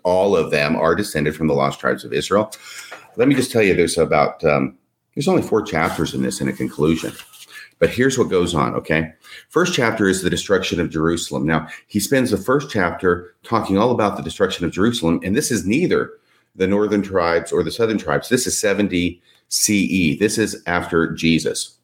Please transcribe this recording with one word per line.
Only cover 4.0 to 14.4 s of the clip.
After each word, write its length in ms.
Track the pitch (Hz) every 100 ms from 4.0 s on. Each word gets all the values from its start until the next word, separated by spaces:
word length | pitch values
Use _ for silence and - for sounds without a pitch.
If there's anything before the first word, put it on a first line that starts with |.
| 76 78 71 -
um, 320 | 78 69 65 - _ _ _
there's 140 | - 165
only 140 | 175
four 200 | - 110
chapters 500 | - 80 82 - 73
in 80 | 65
this 180 | 64 -
in 80 | 67
a 40 |
conclusion. 600 | 65 65 - 76 82 - - - - - - - -
But 120 | -
here's 280 | 113 131 123
what 120 | 87
goes 240 | 90 87
on, 200 | 80 62
okay? 380 | 50 - 80 80 - - - -
First 240 | 156 185
chapter 340 | 147 113 107 95
is 140 | 95
the 80 | 87
destruction 500 | 85 - 95 - 87
of 80 | 82
Jerusalem. 580 | 80 82 85 - 69 73
Now, 220 | 80 80 - _
he 120 | 104
spends 300 | - 135 110
the 80 | 98
first 320 | 110 143 147
chapter 640 | 104 87 82 90 87 - _
talking 340 | - 113 104 98
all 140 | 123
about 260 | 113 104 -
the 60 |
destruction 420 | 82 -